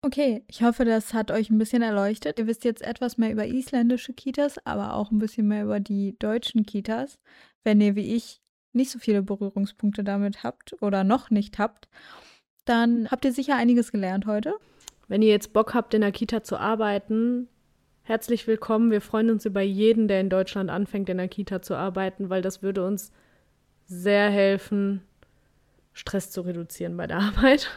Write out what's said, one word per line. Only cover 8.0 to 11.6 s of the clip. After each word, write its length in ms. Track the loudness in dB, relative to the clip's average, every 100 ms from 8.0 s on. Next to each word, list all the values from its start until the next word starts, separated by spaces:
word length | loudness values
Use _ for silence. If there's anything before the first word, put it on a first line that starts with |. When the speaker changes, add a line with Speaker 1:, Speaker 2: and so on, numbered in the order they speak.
| -2
Speaker 1:
ich 280 | -4 -4 -20 _ _ _
nicht 160 | -2 -2
so 80 | -2
viele 240 | 0 0
Berührungspunkte 840 | 0 -4 -4 -2 -4 -2 -2 -2
damit 380 | -2 -2 -2 -4
habt 320 | -10 -10 -16 -4
oder 220 | -2 2
noch 260 | 4 2 2
nicht 280 | 0 0
habt, 300 | -2